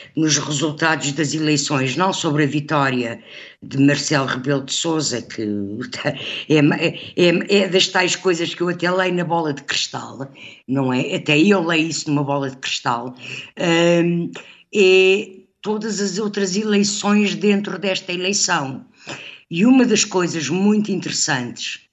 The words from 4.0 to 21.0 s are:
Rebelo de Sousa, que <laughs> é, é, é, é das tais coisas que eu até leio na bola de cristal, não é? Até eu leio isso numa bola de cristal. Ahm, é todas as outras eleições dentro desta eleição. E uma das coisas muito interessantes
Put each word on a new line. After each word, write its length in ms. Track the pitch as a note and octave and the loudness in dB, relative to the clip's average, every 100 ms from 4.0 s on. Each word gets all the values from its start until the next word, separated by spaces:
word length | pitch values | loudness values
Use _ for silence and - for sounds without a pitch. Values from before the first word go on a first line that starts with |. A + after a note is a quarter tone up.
| - D3+ C3+ | 0 0 0
Rebelo 400 | C3 B2+ C#3 C3+ | -4 -2 -2 -2
de 80 | |
Sousa, 480 | - E3+ D#3+ D3 B2 | -4 -2 -2 -2 -4
que 220 | - - | -8 -6
<laughs> 40 | G#2+ G#2 G2 G#2+ B2+ - - C#3+ - - - | -4 -4 -6 -8 -10 -8 -6 -6 -8 -8 0
é, 80 | D3+ | 4
é, 420 | D3 G3 E3 - - - | 4 4 -2 -4 -6 0
é, 420 | F3 E3+ - G3+ | 2 2 2 2
é 80 | G3 | 2
das 180 | F#3 F#3 | 2 2
tais 300 | F#3+ F3+ - | 2 0 0
coisas 360 | F#3+ E3+ E3 | 0 0 -2
que 80 | - | -4
eu 60 | F3 | -4
até 240 | F3 F3 | -2 0
leio 220 | F#3 F#3 | 0 0
na 100 | F3 | 0
bola 300 | D#3+ E3+ D#3+ | 0 0 -2
de 100 | C#3 | -4
cristal, 680 | - A#2+ - B2+ A#2 A2+ C3+ - - - - | -4 -4 -4 -8 -12 -12 -14 -14 -20 -16 -4
não 240 | C3+ C3 | 0 0
é? 240 | B2+ C3+ F3 | 0 0 -2
Até 240 | - D3+ | 2 4
eu 260 | F3 G3 E3 | 6 4 2
leio 220 | E3 D#3+ | 0 0
isso 220 | D#3 - | -2 -2
numa 160 | D3 C#3 | -2 0
bola 240 | C#3+ C#3 | -2 -4
de 80 | C3 | -6
cristal. 580 | - - C#3 A#2+ B2 B2+ - - - - | -6 -4 -2 -4 -4 -12 -14 -16 -14 -4
Ahm, 720 | F3 E3 E3+ F3 E3+ E3+ E3+ - - - _ G#3 | 2 4 6 4 2 0 -2 -8 -18 -20 _ 4
é 500 | F#3 F#3 F#3+ G3 G#3 - - _ | 6 6 6 4 -2 -14 -20 _
todas 400 | F#3+ G#3+ A3+ G3+ | -6 -4 -2 -2
as 180 | G3+ F3+ | -2 -2
outras 380 | G#3+ G#3 G3 F#3 | -4 -2 -2 0
eleições 760 | G#3+ G3+ G3+ - G3+ G#3 G3+ | 2 2 2 0 2 2 2
dentro 460 | E3+ G3+ G3+ G3+ F#3 | 2 2 2 0 -4
desta 320 | G3 F#3+ - | -4 -4 -4
eleição. 720 | F3+ F3+ G3+ - F3 C3+ C#3 - _ - - - - - | -4 -2 0 0 0 -2 -8 -14 _ -16 -16 -16 -20 -8
E 140 | E3 A3+ | 2 6
uma 180 | C4 | 6
das 220 | A#3 G#3 - | 6 2 0
coisas 420 | F#3 F3 D#3+ C3+ | 0 -2 -2 -2
muito 440 | F3+ G3+ G#3+ G#3 | 0 2 2 2
interessantes 880 | F#3 | -2